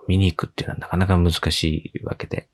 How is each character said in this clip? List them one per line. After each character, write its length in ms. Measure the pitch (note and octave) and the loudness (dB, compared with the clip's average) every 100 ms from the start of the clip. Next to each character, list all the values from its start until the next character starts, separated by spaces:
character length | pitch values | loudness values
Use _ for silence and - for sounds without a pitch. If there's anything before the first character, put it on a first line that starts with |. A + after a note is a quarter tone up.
| - | 0
見 100 | F#2+ | 2
に 140 | F#2+ | 2
行 160 | - - | 0 -6
く 20 | |
っ 40 | |
て 100 | - | -8
い 40 | - | -8
う 20 | |
の 60 | - | -8
は 40 | |
な 80 | - | -4
か 100 | F2 | 0
な 100 | F#2+ | 2
か 100 | F2+ | 4
難 140 | F2 D#2 - | 4 2 0
し 400 | - D#2+ D#2 - - | 0 0 -2 -6 -10
い 80 | |
わ 120 | - - | -8 -10
け 120 | - | -8
で。 200 | - - | -8 -8